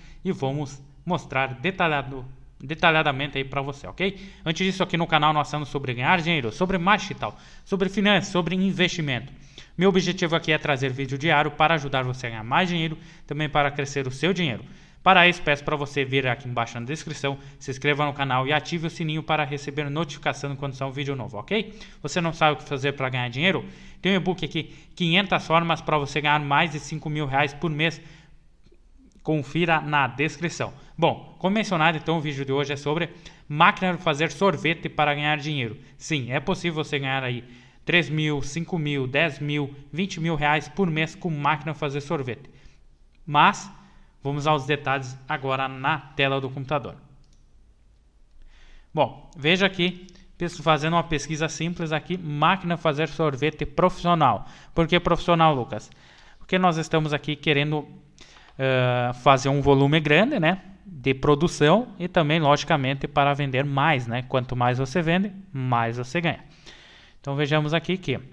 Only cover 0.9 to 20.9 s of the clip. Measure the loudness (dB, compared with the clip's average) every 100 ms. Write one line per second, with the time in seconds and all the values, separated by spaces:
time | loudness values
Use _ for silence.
0.9 | -12 -4 -4 -2 -2 -2 -2 -4 0 0
1.9 | 0 -2 -8 -12 -16 -20 -16 -10 0 4
2.9 | 4 2 0 -4 -6 -4 -4 -6 -8 -10
3.9 | -4 -4 -4 -14 -10 -4 -2 0 0 0
4.9 | 0 2 4 4 2 0 -4 -4 -6 -4
5.9 | -2 2 2 2 0 -2 -2 -2 0 2
6.9 | 0 0 -6 -8 -8 -20 -18 -6 -2 -2
7.9 | 2 4 4 2 -2 0 0 0 2 0
8.9 | 0 -4 -4 -6 -16 -20 -20 -12 2 4
9.9 | 4 2 0 0 0 2 0 2 0 -2
10.9 | -4 -6 -4 2 2 2 4 4 2 0
11.9 | -2 -2 -4 -6 -8 0 2 2 0 -2
12.9 | -6 -14 -18 -10 -6 -2 2 0 0 -4
13.9 | -4 -6 -2 0 0 -2 -4 -10 -20 -20
14.9 | -2 4 8 8 4 0 0 0 -2 -2
15.9 | -2 0 0 0 -2 -4 -4 -4 -4 -8
16.9 | -8 -8 -6 -4 -6 -10 -16 -10 -4 0
17.9 | 0 0 -2 0 0 2 0 -2 -4 -4
18.9 | -6 -4 -4 -2 -2 -2 -4 -6 -6 -4
19.9 | -4 -4 -4 -4 -4 -6 -6 -8 -6 -8